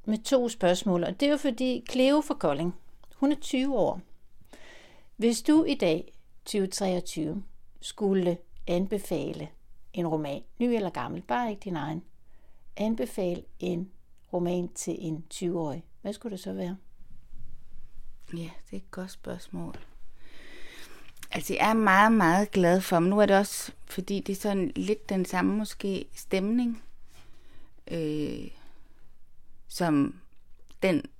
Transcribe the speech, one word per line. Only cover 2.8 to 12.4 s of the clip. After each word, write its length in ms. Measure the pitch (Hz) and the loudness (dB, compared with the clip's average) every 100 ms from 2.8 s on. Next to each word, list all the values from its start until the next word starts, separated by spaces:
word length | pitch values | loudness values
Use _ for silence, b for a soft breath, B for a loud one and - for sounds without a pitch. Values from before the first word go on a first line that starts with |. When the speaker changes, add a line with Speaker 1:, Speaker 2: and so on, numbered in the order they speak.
| - - - - | -12 -18 -14 0
Speaker 1:
hun 160 | 277 | 2
er 40 | 302 | 2
tyve 360 | - 262 262 254 | 0 0 2 2
år. 240 | 156 - - - - - - b b b b b b b | 2 0 -8 -16 -18 -18 -18 b b b b b b b
Hvis 240 | 226 233 | 2 4
du 220 | - 302 | 6 6
i 120 | 311 277 | 6 4
dag, 380 | 180 165 - - - - - | 4 2 -2 -14 -18 -16 -4
tyve 220 | 214 190 | 0 0
treogtyve, 760 | - 190 180 - - 156 185 - - - - | 0 0 0 -2 -4 -2 -4 -6 -12 -16 -14
skulle 560 | - - 208 190 180 170 - - - | -12 -2 2 4 4 0 -4 -10 -2
anbefale 800 | 175 190 208 - 160 143 - 156 - - - - | 0 0 -2 -2 -4 -2 -6 -10 -12 -18 -16 -10
en 140 | - 170 | -4 0
roman, 340 | 156 147 147 - - | 0 -2 -6 -8 -2
ny 60 | 240 | 2
eller 240 | 233 190 | 2 0
gammel, 320 | 156 120 165 | -4 -4 -6
bare 280 | - 240 233 | -2 0 0
ikke 120 | 202 | -4
din 120 | 202 170 | -4 -4
egen, 260 | 143 160 - - - - | -4 -6 -8 -18 -18 -18